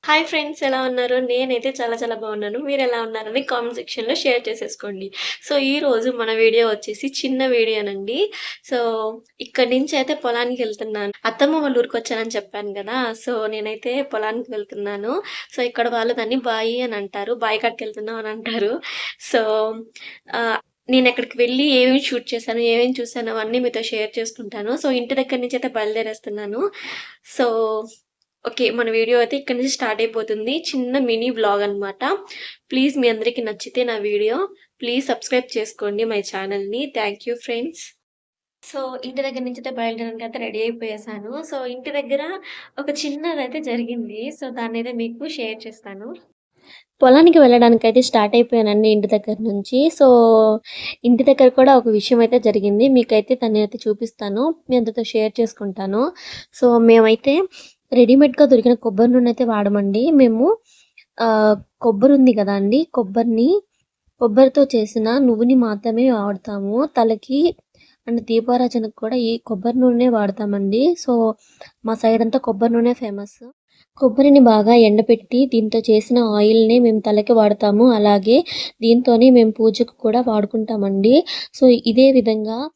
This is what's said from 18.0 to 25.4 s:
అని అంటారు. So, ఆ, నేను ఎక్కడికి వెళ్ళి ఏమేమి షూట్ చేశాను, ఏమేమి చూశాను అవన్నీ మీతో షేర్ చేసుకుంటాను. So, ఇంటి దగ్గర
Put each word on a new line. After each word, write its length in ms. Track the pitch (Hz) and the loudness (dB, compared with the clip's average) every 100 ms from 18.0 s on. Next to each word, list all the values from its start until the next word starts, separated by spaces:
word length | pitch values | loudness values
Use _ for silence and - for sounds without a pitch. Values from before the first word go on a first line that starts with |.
| 214 226 | -12 -10
అని 100 | 214 | -12
అంటారు. 460 | 220 226 226 202 294 - - - - - | -10 -8 -4 -4 -6 -10 -12 -14 -14 -4
So, 120 | 240 220 214 214 220 226 - - - _ | -2 0 -2 -4 -8 -16 -20 -20 -20 _
ఆ, 80 | - 226 220 _ _ - | -6 -4 -6 _ _ 0
నేను 180 | 254 247 | 2 2
ఎక్కడికి 300 | 247 233 226 | -2 -8 -2
వెళ్ళి 300 | 240 254 294 262 | -2 0 0 2
ఏమేమి 220 | 254 269 | 2 0
షూట్ 280 | 277 247 240 | -2 -8 -8
చేశాను, 260 | 233 233 226 | -10 -6 -4
ఏమేమి 380 | 233 233 247 254 | -2 0 0 -4
చూశాను 300 | 233 247 226 | -8 -8 -8
అవన్నీ 280 | 226 220 240 | -6 -4 -4
మీతో 240 | 247 226 | -4 -6
షేర్ 280 | 226 226 214 233 | -8 -6 -6 -8
చేసుకుంటాను. 540 | 226 220 208 214 208 | -10 -12 -16 -10 -8
So, 160 | 285 294 | -6 -4
ఇంటి 240 | 254 240 269 | -4 -4 -4
దగ్గర 240 | 262 254 | -4 -6